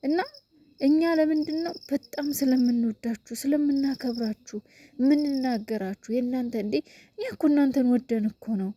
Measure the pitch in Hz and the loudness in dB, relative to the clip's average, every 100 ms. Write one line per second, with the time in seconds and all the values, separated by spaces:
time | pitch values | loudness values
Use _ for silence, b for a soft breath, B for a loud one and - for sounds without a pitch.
0 | 277 330 480 - _ _ _ _ 269 311 | 0 0 -2 -10 _ _ _ _ 2 4
1 | 330 330 311 311 311 311 339 349 - 277 | 4 2 2 2 -2 -4 -6 -8 -6 -6
2 | _ - 294 277 269 262 240 240 233 208 | _ -6 -4 -2 2 2 2 2 -2 -4
3 | 233 226 - 233 277 294 294 277 277 269 | -6 -8 -10 -8 -2 0 2 0 -2 -2
4 | 254 233 220 214 - 214 _ b b b | -4 -4 -4 -6 -10 -14 _ b b b
5 | 262 294 294 277 254 233 220 220 190 202 | 4 4 2 -2 -2 -2 -4 -6 -6 -8
6 | - 233 247 254 240 233 208 294 - b | -4 -2 -2 -4 -4 -4 -2 -2 -4 b
7 | b - 494 - 311 294 277 269 247 247 | b -10 -8 0 2 4 4 4 2 2
8 | 240 226 214 - - 214 190 | 0 -2 -2 -4 -6 -4 -4